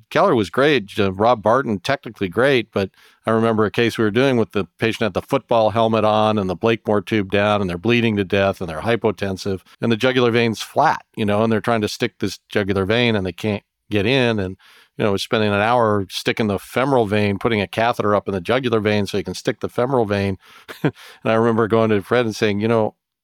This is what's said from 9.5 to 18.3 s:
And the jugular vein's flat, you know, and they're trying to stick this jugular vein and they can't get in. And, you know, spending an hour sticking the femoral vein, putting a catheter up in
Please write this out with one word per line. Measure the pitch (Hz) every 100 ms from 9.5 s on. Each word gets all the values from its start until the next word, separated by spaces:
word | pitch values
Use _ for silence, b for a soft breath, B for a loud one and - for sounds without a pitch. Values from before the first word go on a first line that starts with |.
| 95 b b
And | 117
the | 110
jugular | 127 127 120
vein's | 117 117 104
flat, | - 123 147 - - -
you |
know, | 107 104
and | 113
they're | 107
trying | 120 117
to | 104
stick | - 120 -
this | 101 - _
jugular | 107 98 98 95
vein | 113 120 107
and |
they | 92
can't | 87 110 101 - _ _
get | 104 101
in. | 135 120 107
And, | 92 95 b b b -
you | 113
know, | 98
spending | - 113 107
an | 101
hour | 107 123 113 104 95
sticking | - - 117 110
the | 98
femoral | - 123 135 131 104
vein, | 107 104 98
putting | 123 110
a | 95
catheter | - 117 123 104 101
up |
in | -